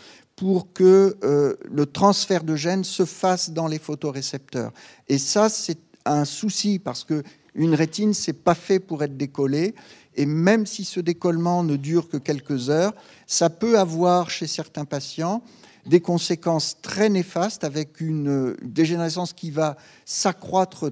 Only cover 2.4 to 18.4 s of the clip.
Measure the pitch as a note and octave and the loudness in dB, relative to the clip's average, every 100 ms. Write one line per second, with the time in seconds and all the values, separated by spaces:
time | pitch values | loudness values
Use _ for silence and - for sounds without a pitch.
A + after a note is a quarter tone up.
2.4 | D#3+ D3+ E3 F#3+ F#3 - F3 - F#3+ F3+ | 0 -2 -2 -2 -2 -2 -2 0 0 0
3.4 | - D#3+ E3 D#3 - D3 D3+ C3+ C3 C3+ | -2 -4 -4 -4 -8 -8 -6 -6 -8 -10
4.4 | - B2+ A2+ - - - - C#3 - G#3 | -8 -8 -8 -10 -20 -12 -2 -2 0 2
5.4 | G#3+ G#3+ - D#3+ _ _ - D3 D3 - | 2 0 -6 -10 _ _ -2 0 -2 -4
6.4 | G#3+ - G#3 F#3+ - B2 - D#3 C#3+ - | -4 -2 -2 -2 -4 -8 -4 -4 -6 -16
7.4 | _ - E3 D#3 D#3+ F3+ G#3+ G3 - C#3 | _ -2 2 2 0 0 0 0 -4 -2
8.4 | - E3+ - F#3+ F#3+ D#3 D3 C3+ C#3 C#3 | 0 0 0 -2 -2 -6 -6 -6 -6 -2
9.4 | C#3 D3 F#3 - - - _ - C#3+ D#3 | -2 0 -2 -6 -18 -20 _ -4 0 2
10.4 | F3+ A3 G3+ - F#3+ F#3 E3+ F3 F3+ E3 | 4 4 0 -6 -8 -4 -4 -2 -2 0
11.4 | F3 F3 E3 C#3+ C#3 E3+ E3+ D3 C#3 C#3+ | 0 0 0 -2 0 0 0 -4 -4 -4
12.4 | - C#3 B2 D#3 G3 A3 - - - - | -4 -4 0 2 0 -2 -14 -20 -6 0
13.4 | E3+ E3 A3+ A3 F3+ D#3+ F3+ F3+ E3+ - | 0 0 2 4 4 2 4 4 0 -6
14.4 | D#3+ - D3+ - D3 C#3+ - - E3 A#3+ | -6 -8 -8 -10 -8 -8 -8 -6 -4 -4
15.4 | - - - _ - E3+ E3+ E3+ - E3 | -8 -20 -20 _ 4 4 4 0 0 -2
16.4 | F3 D#3+ - - - G3 G#3+ G3 F3 E3+ | 0 0 -2 -8 -6 0 2 2 0 -2
17.4 | G3 - D#3 C#3+ D3+ - D#3+ D#3 C#3+ C#3 | -2 -2 -6 -6 -8 -6 -4 -2 0 0